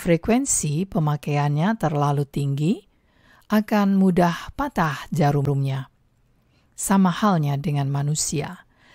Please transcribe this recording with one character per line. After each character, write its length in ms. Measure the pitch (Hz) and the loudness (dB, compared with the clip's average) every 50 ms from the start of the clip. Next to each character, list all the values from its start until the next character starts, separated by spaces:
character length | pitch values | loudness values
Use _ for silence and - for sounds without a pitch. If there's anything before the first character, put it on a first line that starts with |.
frekuensi 880 | - 185 170 160 - - 220 254 277 - - - - 151 143 160 190 190 | 2 0 0 2 2 0 0 0 0 0 -2 -2 -2 -2 -2 -2 -4 -2
pemakaiannya 880 | - 175 151 151 147 147 - 156 147 147 143 147 143 147 165 208 226 | -2 -2 0 0 -2 -2 -4 -2 -2 0 0 0 0 2 0 0 0
terlalu 480 | - - 151 156 147 143 147 143 147 143 | 0 -2 -2 0 0 0 0 0 0 -2
tinggi, 560 | - - 147 143 139 139 139 151 170 247 403 - _ _ _ _ _ _ _ _ _ _ _ _ - | -4 -4 -4 -2 -2 -2 0 0 0 0 -2 -4 _ _ _ _ _ _ _ _ _ _ _ _ -2
akan 400 | 208 220 214 - 214 208 202 196 | 0 0 0 2 0 2 2 2
mudah 640 | 196 190 190 190 175 180 175 170 165 - - - - | 4 4 4 4 4 4 2 2 0 -4 -10 -12 -8
patah 480 | - 277 285 - - 170 151 139 - - - | -6 -6 -4 -2 -2 -2 -2 -2 -6 -8 -6
jarumnya. 800 | - 143 147 143 143 147 135 143 139 139 139 135 135 135 131 - _ _ _ _ _ _ _ _ _ _ _ _ _ _ _ _ | -2 0 2 2 2 0 0 0 -2 -2 -2 -2 -4 -6 -8 -12 _ _ _ _ _ _ _ _ _ _ _ _ _ _ _ _
Sama 400 | _ - - - 196 196 190 180 | _ -10 -2 2 4 4 4 2
halnya 480 | 160 - 220 208 185 160 147 143 139 139 | 2 2 2 2 2 2 0 0 -2 -2
dengan 320 | 143 151 147 143 139 135 | -2 -2 -2 -2 -2 -2
manusia. 720 | 139 143 143 147 151 - - - 165 143 151 160 180 - - _ _ _ _ _ | -2 -2 -2 -2 -2 -2 -4 -4 -4 -6 -6 -6 -12 -18 -20 _ _ _ _ _